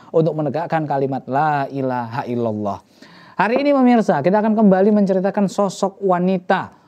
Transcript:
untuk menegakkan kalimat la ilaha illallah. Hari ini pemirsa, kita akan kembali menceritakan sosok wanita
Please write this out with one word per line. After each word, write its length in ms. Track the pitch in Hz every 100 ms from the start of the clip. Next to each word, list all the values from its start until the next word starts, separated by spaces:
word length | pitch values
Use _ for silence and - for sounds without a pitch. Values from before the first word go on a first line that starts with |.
| -
untuk 240 | 165 160 156
menegakkan 480 | 147 143 165 160
kalimat 400 | 147 139 135 135
la 400 | - 135 156 143 135
ilaha 560 | 135 131 123 117 117 113
illallah. 560 | 120 117 107 101 95 - _ - - - -
Hari 240 | 202 254
ini 80 | 285
pemirsa, 480 | 277 247 240 196 151
kita 240 | 151 208
akan 80 | 220
kembali 400 | 214 208 185 208
menceritakan 560 | 208 190 190 190 208 190
sosok 560 | - 196 196 196 -
wanita 640 | 196 180 185 185 185 185 110 -